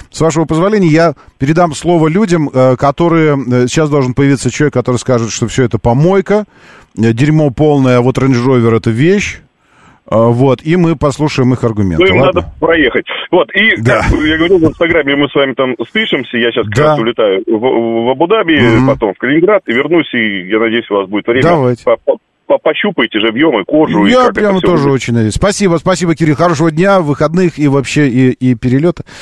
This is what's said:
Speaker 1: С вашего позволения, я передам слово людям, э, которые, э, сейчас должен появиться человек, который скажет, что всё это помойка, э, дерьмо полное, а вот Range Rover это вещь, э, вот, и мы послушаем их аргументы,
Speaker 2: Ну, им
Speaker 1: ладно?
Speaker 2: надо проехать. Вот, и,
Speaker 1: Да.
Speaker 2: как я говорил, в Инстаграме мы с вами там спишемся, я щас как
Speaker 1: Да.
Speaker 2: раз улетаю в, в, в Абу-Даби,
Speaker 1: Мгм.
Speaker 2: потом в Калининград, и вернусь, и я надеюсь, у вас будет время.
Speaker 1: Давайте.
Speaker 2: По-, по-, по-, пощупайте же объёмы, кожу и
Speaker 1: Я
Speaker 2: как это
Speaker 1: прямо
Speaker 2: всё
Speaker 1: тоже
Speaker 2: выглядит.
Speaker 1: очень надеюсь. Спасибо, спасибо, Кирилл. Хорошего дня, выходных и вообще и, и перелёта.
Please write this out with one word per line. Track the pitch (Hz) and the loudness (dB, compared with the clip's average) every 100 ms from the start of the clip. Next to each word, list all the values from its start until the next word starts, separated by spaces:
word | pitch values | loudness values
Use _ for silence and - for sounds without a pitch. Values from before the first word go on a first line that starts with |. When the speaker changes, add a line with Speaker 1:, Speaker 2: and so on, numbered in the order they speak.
| - | -16
Speaker 1:
С | - | -2
вашего | 160 156 156 | -2 0 -2
позволения, | 160 190 214 175 | 0 0 2 2
я | 156 170 139 - - | 2 2 -2 -14 -6
передам | 135 165 175 | -2 0 0
слово | 143 160 175 156 | -2 -2 0 2
людям, | 180 220 170 143 | 0 0 0 0
э, | 131 131 123 | 0 2 2
которые, | 139 - 170 165 156 143 | 0 0 0 2 2 0
э, | 120 123 123 | 0 0 0
сейчас | - 156 | 0 0
должен | 147 127 | 0 0
появиться | 123 139 135 127 | 0 0 0 -2
человек, | - 147 | -2 -2
который | 127 120 123 | 0 -2 -4
скажет, | - 123 113 | 0 -2 -2
что | - 113 | -4 -4
всё | - | -2
это | 123 110 | -2 0
помойка, | 120 123 170 196 - 208 208 _ - - _ - | 0 0 2 0 0 -2 -2 _ -20 -20 _ -2
э, | 113 | 0
дерьмо | 113 147 156 147 | 2 2 2 0
полное, | 117 151 143 131 123 | 0 2 2 2 2
а | |
вот | 123 127 | 2 0
Range | 135 123 | 0 0
Rover | 123 127 117 113 | 2 2 2 0
это | 113 | 0
вещь, | 113 160 202 - - _ _ _ _ _ _ - | 0 2 2 -2 -10 _ _ _ _ _ _ -4
э, | 110 | 0
вот, | 117 120 135 123 | 2 2 2 0
и | 156 180 | 0 0
мы | 165 156 | 2 0
послушаем | 147 127 151 - 127 | -2 -2 -4 0 0
их | 123 | 0
аргументы, | 120 107 95 85 | -2 -2 -2 2
Speaker 2:
Ну, | 185 | 2
им | 117 | 2
Speaker 1:
ладно? | 139 156 | 2 0
Speaker 2:
надо | - - | -6 -4
проехать. | 165 165 131 - - - - | -2 2 0 -2 -6 -10 -2
Вот, | 180 135 | 0 0
и, | 196 220 - | 0 0 0
Speaker 1:
Да. | 113 113 | 0 0
Speaker 2:
как | - - | 0 0
я | 151 156 | 0 0
говорил, | 170 185 | 2 2
в | |
Инстаграме | 160 - 165 165 139 139 | 2 0 0 0 0 -2
мы | 143 | 0
с | |
вами | 143 135 | 0 -2
там | 127 127 123 117 | -2 -4 -4 -6
спишемся, | 220 220 160 120 120 | -4 -4 -4 -4 -2
я | 117 | -2
щас | 117 107 | -2 -4
как | 117 | 0
Speaker 1:
Да. | 151 | 0
Speaker 2:
раз | 147 | 0
улетаю | 113 120 107 95 - | -2 0 0 0 -2
в, | 110 | -2
в, | 127 120 117 113 117 | 0 0 -2 -2 -2
в | |
Абу-Даби, | 135 170 220 165 151 | -2 0 0 0 2
Speaker 1:
Мгм. | 120 113 131 | 2 2 2
Speaker 2:
потом | - 107 | 0 -2
в | 92 | -4
Калининград, | 123 151 180 208 - | -2 0 2 0 0
и | |
вернусь, | 117 147 170 147 | -4 0 0 0
и | 123 110 98 90 | -2 -4 -4 -4
я | 107 | -2
надеюсь, | 113 117 - | 0 -2 -2
у | |
вас | 101 95 | -4 -2
будет | 104 107 | -6 -2
время. | 123 | 0
Speaker 1:
Давайте. | 156 170 127 123 | 0 0 0 -2
Speaker 2:
По-, | 123 113 | -2 -2
по-, | - - _ _ - | -2 -4 _ _ -4
по-, | 139 | -2
пощупайте | - 151 208 165 113 107 | 0 -2 -4 -4 -4 -2
же | 113 | -2
объёмы, | 110 160 113 | 0 0 0
кожу | 90 151 156 165 - | 0 0 0 2 2
и | |
Speaker 1:
Я | 254 | 2
Speaker 2:
как | 247 | 2
это | 202 | 0
Speaker 1:
прямо | 208 185 | 0 0
Speaker 2:
всё | 185 | 0
Speaker 1:
тоже | 170 | 0
Speaker 2:
выглядит. | 143 135 | 0 -2
Speaker 1:
очень | - | -2
надеюсь. | 117 107 | 0 0
Спасибо, | - 190 196 196 165 | 0 -2 0 0 0
спасибо, | 190 180 175 | 0 -2 0
Кирилл. | 160 160 143 | 0 0 2
Хорошего | 175 143 165 | 0 2 0
дня, | 156 196 196 | 2 2 2
выходных | 147 143 151 175 180 143 | 0 -2 0 0 0 0
и | 147 | 0
вообще | 139 127 151 143 | 0 0 0 0
и, | 123 127 | 2 2
и | - 127 | 2 -2
перелёта. | 120 127 131 170 - - - | -2 0 0 0 -4 -10 -16